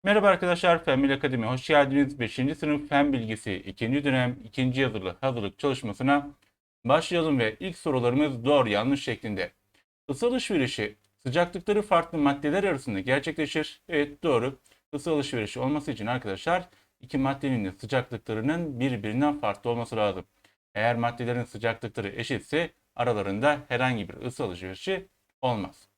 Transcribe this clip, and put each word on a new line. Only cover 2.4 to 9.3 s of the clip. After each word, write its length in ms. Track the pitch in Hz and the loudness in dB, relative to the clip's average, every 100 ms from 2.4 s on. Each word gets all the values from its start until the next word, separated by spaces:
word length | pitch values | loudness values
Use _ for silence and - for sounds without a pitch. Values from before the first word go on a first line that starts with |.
| 131 | -2
sınıf 340 | 156 151 147 147 | 0 0 -2 2
Fen 240 | 143 143 | 2 4
Bilgisi 420 | 131 110 110 113 | 0 -2 -4 -4
ikinci 500 | 92 101 - 117 139 | -6 -6 -4 -2 0
dönem 340 | 143 131 123 123 | 2 2 0 -4
ikinci 360 | - - 127 123 | -10 -2 0 2
yazılı 360 | 131 107 92 85 | 0 0 -6 -2
hazırlık 380 | 135 120 101 - | -4 -2 -6 -2
çalışmasına 720 | 143 127 110 101 131 143 143 - _ _ _ _ | -2 -2 -6 -2 2 2 0 -16 _ _ _ _
başlayalım 540 | 120 151 160 175 160 135 | 2 2 4 0 2 2
ve 180 | 110 107 | 0 -2
ilk 180 | 185 175 | -10 -6
sorularımız 680 | 160 131 120 127 151 123 | -2 2 2 2 0 0
doğru 240 | 123 147 117 | 4 4 4
yanlış 360 | 101 120 139 | 2 2 0
şeklinde. 480 | - 113 113 | -2 -6 -4